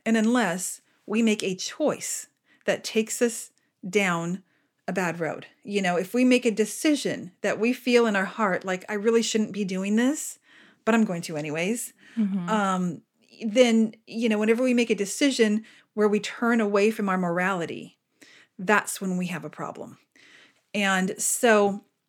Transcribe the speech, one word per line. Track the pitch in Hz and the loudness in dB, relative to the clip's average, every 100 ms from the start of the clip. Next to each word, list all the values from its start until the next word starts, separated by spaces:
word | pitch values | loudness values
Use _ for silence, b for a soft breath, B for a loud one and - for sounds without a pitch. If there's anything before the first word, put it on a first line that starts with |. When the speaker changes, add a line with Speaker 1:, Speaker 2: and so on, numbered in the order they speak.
| 220 | 0
Speaker 1:
and | 226 | 2
unless | 220 247 196 180 - - _ _ - | 2 2 0 -2 -8 -12 _ _ -6
we | 214 | 0
make | 226 214 | 2 2
a | 190 185 | -2 -6
choice | - - 294 - - - - _ b b - | -8 -2 -2 -2 -6 -10 -12 _ b b -4
that | - | -4
takes | - 220 220 - | -2 -4 -2 0
us | 233 - - _ _ _ 190 | -2 -2 -14 _ _ _ -2
down | 208 190 170 170 190 _ _ _ _ - | 0 0 -2 -4 -6 _ _ _ _ -8
a | |
bad | 190 175 170 | -4 -2 -4
road. | 156 - - _ - | -6 -8 -12 _ -6
You | 202 | -2
know, | 185 175 | 0 0
if | 185 | 0
we | 247 | 2
make | 254 247 247 | 4 4 2
a | |
decision | 208 214 - 311 294 185 98 170 _ | 0 -2 0 0 0 0 -6 -10 _
that | 202 135 | -4 0
we | 226 | 0
feel | 254 247 240 233 | 0 4 4 4
in | 196 | 2
our | |
heart, | 190 - 208 180 | -2 -2 0 0
like, | 190 185 - | -2 -6 -6
"I | |
really | 208 220 233 | -2 2 2
shouldn't | 220 220 214 | 2 0 -2
be | 196 190 | -2 -4
doing | 185 196 214 | -4 0 2
this, | 254 302 - - b b b b - | 2 0 -6 -14 b b b b 0
but | 226 | 2
I'm | |
going | 214 170 | 2 -2
to | 175 151 | -6 -6
anyways," | 151 156 180 233 - _ B 233 | -4 -2 -2 -4 -8 _ B -4
Speaker 2:
Mm-hmm. | 208 196 175 | -2 -2 0
Speaker 1:
um, | 214 196 185 180 - _ _ _ - 220 | 0 2 0 -2 -6 _ _ _ -10 0
then, | 226 240 226 220 - - | 4 6 6 2 -2 -12
you | 220 233 | -4 0
know, | 214 | 2
whenever | 214 233 | 2 2
we | 262 | 2
make | 240 233 | 2 2
a | 202 | 0
decision | 196 - 285 254 214 214 - B B | -2 0 0 2 2 0 -6 B B
where | 214 208 | 0 2
we | 208 | 2
turn | 202 - 233 233 | -2 -4 0 2
away | 208 202 208 | 2 2 2
from | 220 196 | 2 -2
our | 185 | 0
morality, | 175 170 185 185 156 110 269 _ _ _ b b b - | 0 0 0 -2 -6 -10 -14 _ _ _ b b b -6
that's | 190 208 - - | 2 2 2 -6
when | 190 180 | -4 -4
we | 180 | -4
have | 165 | -8
a | 151 | -12
problem. | - 160 - - - _ _ b b b b b | -12 -12 -12 -16 -18 _ _ b b b b b
And | 208 196 190 190 - | -2 0 2 0 -2
so, | - - 240 214 202 202 - _ | -4 2 4 6 4 0 -10 _